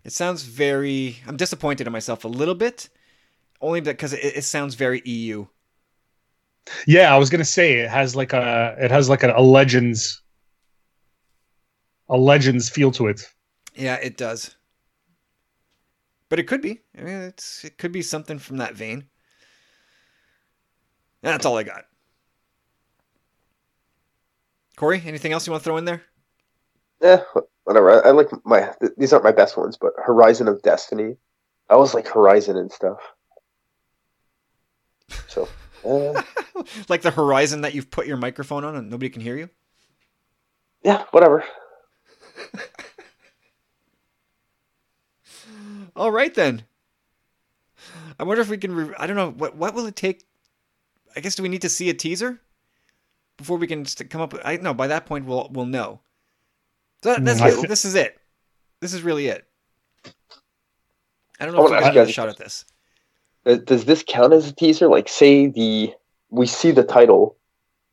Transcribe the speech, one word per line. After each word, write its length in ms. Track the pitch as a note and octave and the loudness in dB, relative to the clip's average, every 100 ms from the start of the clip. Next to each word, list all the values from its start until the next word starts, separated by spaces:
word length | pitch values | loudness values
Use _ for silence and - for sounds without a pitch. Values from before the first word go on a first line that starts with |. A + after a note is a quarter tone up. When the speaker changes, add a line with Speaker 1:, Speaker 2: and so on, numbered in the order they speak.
Speaker 1:
It 100 | A2+ | -14
sounds 300 | - F3 E3+ | -8 -8 -8
very, 760 | B2+ A#2+ C#3+ C#3 C#3 C3+ C3 A#2 C3 | -12 -4 -2 -2 -4 -6 -8 -12 -16
I'm 80 | C3+ | -8
disappointed 500 | F3+ D3+ D3+ C3+ A#2 | -8 -6 -6 -6 -8
in 60 | |
myself 320 | A2+ A#2 A2+ | -10 -10 -10
a 40 | A2+ | -10
little 280 | B2 D#3+ F3+ | -6 -6 -4
bit, 320 | A#3 A#3+ - _ _ _ _ _ _ _ | -6 -8 -20 _ _ _ _ _ _ _
only 200 | D3 E3+ | -8 -6
because 320 | D3 B2+ D3 | -6 -8 -10
it, 260 | C#3 C#3+ C3+ | -8 -8 -8
it 40 | |
sounds 320 | C3+ D3+ C#3+ | -8 -8 -8
very 260 | A#2+ B2+ B2+ B2 | -6 -4 -4 -8
E 60 | A#2 A2+ | -10 -10
U. 220 | G#2+ G2 _ _ _ _ _ _ _ _ _ _ _ - - - | -10 -14 _ _ _ _ _ _ _ _ _ _ _ -20 -6 4
Speaker 2:
Yeah, 260 | E3+ E3+ | 6 6
I 40 | C#3 | 6
was 120 | C3+ | 4
gonna 140 | E3 | 0
say 300 | D3 F#3 E3+ | -2 0 2
it 140 | A#2+ A2+ | 0 -2
has, 260 | B2+ C3 C3 | -2 -4 -4
like, 160 | B2+ | -4
a, 420 | B2+ B2 A#2 A#2 A2+ | -4 -2 -2 -4 -4
it 100 | B2 | 0
has, 180 | C#3+ C3 | 2 2
like, 140 | C#3 | 2
a, 100 | B2+ A#2 | 2 4
a 40 | |
Legends, 800 | C3 C3+ C3+ B2 A#2+ A2 - - _ _ _ _ _ _ _ _ _ _ _ _ _ _ _ _ _ _ - | 6 6 6 2 0 -4 -8 -12 _ _ _ _ _ _ _ _ _ _ _ _ _ _ _ _ _ _ -4
a 80 | B2+ | 2
Legends 520 | C3 D3 C3+ B2 A#2 | 4 4 2 0 -4
feel 220 | D3+ C3+ | -2 -2
to 160 | B2 A2 | 0 -4
it. 140 | G#2 - _ _ _ _ - | -6 -12 _ _ _ _ -12
Speaker 1:
Yeah, 180 | C3 B2+ | -8 -8
it 140 | C3 G#2+ | -10 -10
does. 400 | A#2 A#2 - _ _ _ _ _ _ _ _ _ _ _ _ _ _ _ _ _ _ | -10 -10 -16 _ _ _ _ _ _ _ _ _ _ _ _ _ _ _ _ _ _
But 120 | E3 | -6
it 80 | E3+ | -4
could 120 | C4+ | -6
be. 200 | C#4 A#3 _ - | -8 -12 _ -20
I 40 | |
mean, 180 | E3+ F#3+ | -16 -14
it's, 420 | F#3 - - - | -16 -18 -20 -20
it 140 | D3+ - | -20 -14
could 140 | F3 | -10
be 100 | F3+ | -10
something 380 | E3 D#3 D#3 D3 | -10 -10 -12 -16
from 160 | - C3 | -14 -12
that 180 | A#2 | -12
vein. 300 | G#2+ A2 B2 C#3 _ _ _ _ _ _ _ _ _ _ _ _ _ _ _ _ _ _ _ _ _ | -12 -14 -14 -18 _ _ _ _ _ _ _ _ _ _ _ _ _ _ _ _ _ _ _ _ _
That's 240 | D3+ D#3 C#3+ | -8 -4 -2
all 100 | A2+ | -4
I 60 | |
got. 220 | G2+ G2 - _ _ _ _ _ _ _ _ _ _ _ _ _ _ _ _ _ _ _ _ _ _ _ _ _ _ _ _ _ | -6 -14 -20 _ _ _ _ _ _ _ _ _ _ _ _ _ _ _ _ _ _ _ _ _ _ _ _ _ _ _ _ _
Corey, 240 | D3+ F#3 E3 | -2 -2 -6
anything 240 | D3+ D#3 | -10 -8
else 140 | D#3 E3 | -6 -6
you 60 | |
wanna 100 | D#3 | -8
throw 140 | D#3+ E3 | -6 -6
in 80 | |
there? 180 | E3+ E3+ - _ _ _ _ _ _ _ _ _ | -6 -8 -12 _ _ _ _ _ _ _ _ _
Speaker 3:
Yeah, 200 | F3 F#3 - - - _ | 6 6 4 -6 -6 _
whatever. 420 | - G#2+ F#2 A2 | 2 6 8 8
I, 40 | B2 | 8
I 20 | |
like 160 | D3 C#3+ - | 6 4 -2
my, 280 | A2 G#2+ - - | 2 2 2 -4
th-, 100 | A#2 - | -6 -2
these 140 | C3+ | 2
aren't 120 | D3 | 4
my 60 | G#2+ | 6
best 260 | G#2+ G2+ - | 4 2 0
ones, 200 | - - | -6 -4
but 120 | - - | -6 -4
Horizon 440 | - A#2 A2+ A#2 A2 | 2 6 6 6 0
of 120 | G2+ | 0
Destiny. 520 | F#2 D#2+ - A2 A2 B2+ _ _ _ _ - | 0 0 -2 -8 -8 -12 _ _ _ _ 2
I 40 | |
always 200 | A#2+ C3+ | 4 4
like 140 | A#2+ - | 0 -2
Horizon 480 | A2 G2 G#2 G2+ F#2 | 4 6 6 2 -4
and 160 | G2 | -8
stuff. 260 | - F#2+ G2 - _ _ _ _ _ _ _ _ _ _ _ _ _ _ _ _ _ _ _ _ - - | -8 -8 -8 -16 _ _ _ _ _ _ _ _ _ _ _ _ _ _ _ _ _ _ _ _ -20 -12
So, 200 | - - - - _ | -10 -10 -12 -20 _
uh. 360 | - C3+ C#3+ - - | -4 -4 -4 -6 -8
Speaker 1:
<laughs> 60 | - - F#4+ - A3 F#3+ | -12 -14 -14 -16 -14 -6
Like 140 | E3+ | -4
the 100 | E3+ | -2
Horizon 480 | D3 C#3+ C3+ D3 D3 | 0 0 2 0 -4
that 120 | D3 | -8
you've 160 | C#3+ C3+ | -10 -10
put 160 | - C3+ | -10 -8
your 80 | C3 | -8
microphone 480 | B2 C3 C#3 C#3+ | -8 -10 -10 -10
on 100 | D3 | -10
and 160 | D3 G#2 | -12 -14
nobody 200 | B2 C3 | -12 -12
can 120 | B2 | -12
hear 140 | A#2 C3+ | -12 -12
you? 120 | F3 _ _ _ _ _ _ _ _ _ _ _ _ _ | -14 _ _ _ _ _ _ _ _ _ _ _ _ _
Speaker 3:
Yeah, 220 | - - - | -2 -2 2
whatever. 320 | C#3 E3+ D3+ - - - _ _ _ _ _ _ - - | 4 6 4 -2 -16 -20 _ _ _ _ _ _ -20 -20
Speaker 1:
<laughs> 120 | - - - - - - _ _ _ _ _ _ _ _ _ _ _ _ _ _ _ _ _ _ _ _ _ _ - A3 G#3+ G#3 G#3 F#3 - | -20 -20 -20 -20 -20 -20 _ _ _ _ _ _ _ _ _ _ _ _ _ _ _ _ _ _ _ _ _ _ -20 -20 -20 -20 -20 -16 -6
All 140 | A3 | -4
right, 240 | A3 C#4 | -2 -2
then. 300 | A#3+ D3 A2+ - _ _ _ _ _ _ _ _ _ _ _ - E3 D#3+ C#3 | 0 -2 -4 -12 _ _ _ _ _ _ _ _ _ _ _ -20 -20 -20 -10
I 60 | |
wonder 180 | E3+ A3+ | -4 -2
if 60 | G#3 | -2
we 100 | G#3 | -6
can, 160 | F#3+ | -8
re-, 200 | E3+ D3+ - | -8 -8 -8
I 80 | E3 | -6
don't 100 | G3+ | -4
know, 140 | F3 | -6
what, 260 | B2 D#3 D3+ | -6 -10 -6
what 180 | F#3 | -8
will 120 | A3+ A3+ | -8 -10
it 100 | - | -8
take? 280 | F#3+ F#3 _ _ _ _ _ _ _ _ _ D3+ | -8 -8 _ _ _ _ _ _ _ _ _ -14
I 40 | |
guess, 140 | F#3 G3 | -10 -8
do 60 | |
we 60 | F#3 | -6
need 140 | F#3 | -6
to 60 | F3+ | -6
see 220 | - F3+ | -4 -4
a 40 | |
teaser 460 | F3 E3 F3+ B3 A#3+ _ _ _ _ _ _ _ _ _ - | -6 -8 -8 -8 -10 _ _ _ _ _ _ _ _ _ -16
before 200 | C#3+ F3 | -8 -6
we 80 | E3+ | -6
can 180 | D#3 | -8
st-, 260 | C3+ - D3+ | -10 -14 -12
come 100 | D#3+ | -10
up 120 | D#3+ | -10
with, 100 | - | -10
I, 120 | - E3+ | -8 -6
no, 180 | F3+ | -6
by 120 | B2+ C3+ | -6 -4
that 180 | D#3+ - | -6 -8
point, 200 | D3 C3 | -12 -6
we'll, 220 | B2+ - | -8 -6
we'll 140 | C3 B2 | -10 -8
know. 340 | C3 G#2+ - _ _ _ _ _ _ _ _ _ _ | -8 -8 -12 _ _ _ _ _ _ _ _ _ _
So 80 | - | -4
that, 60 | F#3 | -2
Speaker 2:
Mm, 40 | |
Speaker 1:
that's 160 | B2+ A#2 | 0 2
Speaker 2:
I 80 | A#2 | 4
Speaker 1:
it. 60 | - | 2
Speaker 2:
thi- 100 | - | -2
Speaker 1:
This 180 | G#3 | -4
is 100 | G3 | -2
it. 240 | F#3+ A#2 - _ _ _ _ _ _ | -2 -2 -6 _ _ _ _ _ _
This 140 | F3 | -12
is 80 | F#3 | -8
really 260 | E3+ D3+ C3+ | -6 -4 -4
it. 160 | F2+ - _ _ _ _ _ - _ _ _ _ _ _ _ _ _ _ _ _ - | -8 -12 _ _ _ _ _ -20 _ _ _ _ _ _ _ _ _ _ _ _ -14
I 40 | |
don't 100 | D3+ | -2
know 60 | E3+ | 2
Speaker 3:
I 40 | |
Speaker 1:
if 60 | D3+ | 4
Speaker 3:
wanna 60 | A#2+ | 4
Speaker 1:
we 0 | |
Speaker 3:
ask 80 | C#3 | 4
Speaker 1:
got 80 | |
Speaker 3:
you 80 | C#3+ | 4
Speaker 1:
a 40 | A2+ | 4
Speaker 3:
guys 80 | |
Speaker 1:
shot 140 | A#2+ A2 | 0 -8
at 100 | - | -10
this. 260 | G#2 - - _ _ _ _ _ _ _ B2 | -16 -18 -20 _ _ _ _ _ _ _ 2
Speaker 3:
Uh, 100 | A#2+ | 2
does 280 | - B2 | 2 2
this 200 | A2+ D#3 - | 4 2 0
count 260 | - B2+ | 2 6
as 160 | D#3+ C#3+ | 6 4
a 40 | |
teaser? 340 | - D#3+ D#3 E3 | 0 2 4 4
Like, 200 | - - | 4 2
say 380 | - C#3+ C#3+ C#3 | 6 8 8 4
the, 460 | A2+ A2 A2 A2 - _ _ _ | 0 -2 -2 -4 -8 _ _ _
we 160 | A#2 B2 | -2 -2
see 240 | - E3 | 0 2
the 140 | C3 | 4
title, 520 | - B2 A#2 F#2+ G#2+ - _ _ _ _ _ | 4 6 8 8 4 -2 _ _ _ _ _